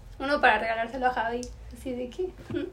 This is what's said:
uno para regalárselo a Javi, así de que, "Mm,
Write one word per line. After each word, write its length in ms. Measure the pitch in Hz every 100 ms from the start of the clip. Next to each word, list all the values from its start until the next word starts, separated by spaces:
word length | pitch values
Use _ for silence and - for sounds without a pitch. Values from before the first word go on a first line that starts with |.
| - -
uno 220 | 180 190
para 160 | 240 214
regalárselo 460 | 226 226 226 262 247
a 40 |
Javi, 280 | 247 226 240 247 - - 240
así 160 | 262
de 160 | 247 247
que, 140 | - 370 - -
"Mm, 160 | 302 -